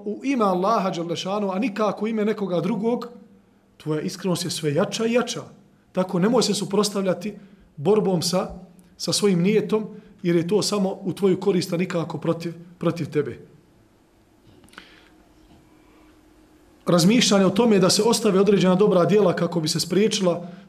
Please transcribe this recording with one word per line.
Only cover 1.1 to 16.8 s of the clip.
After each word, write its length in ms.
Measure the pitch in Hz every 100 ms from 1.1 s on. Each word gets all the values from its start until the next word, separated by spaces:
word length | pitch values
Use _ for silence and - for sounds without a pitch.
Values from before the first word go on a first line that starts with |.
| 156
šanu, 360 | 185 208 196
a 80 | 185
nikako 460 | 247 196 214 - 214
u 20 |
ime 180 | 220 208
nekoga 360 | 208 190 175
drugog, 460 | 175 214 226 247 - - - _ _ _ _ _
tvoja 240 | 151 151
iskrenost 440 | 180 - 190 165 170
je 60 |
sve 220 | - 156
jača 320 | 143 202 - 226
i 80 |
jača. 280 | 233 - 151 131 - _ _ _
Tako 280 | - 185 180
nemoj 240 | 202 247
se 100 | 208
suprotstavljati 800 | 196 180 202 208 202 190 175 208 - - - - -
borbom 440 | 147 214 185 180
sa, 260 | - 185 220 - - - _ -
sa 160 | -
svojim 280 | - 208 175
nijetom, 440 | 180 220 - 214 214 - - -
jer 120 | 175 170
je 120 | 170
to 140 | 208
samo 380 | - 208 190 190
u 100 | 190
tvoju 260 | - 196 180
korist, 340 | 202 185 -
a 40 | 170
nikako 400 | 185 175 156 151
protiv, 360 | 160 165 170 165 - -
protiv 320 | 170 160 147
tebe. 300 | 151 120 110 - - _ _ _ _ _ _ _ _ _ - - - - - _ _ _ _ _ - _ _ _ _ _ _ _ _ _ _ _ _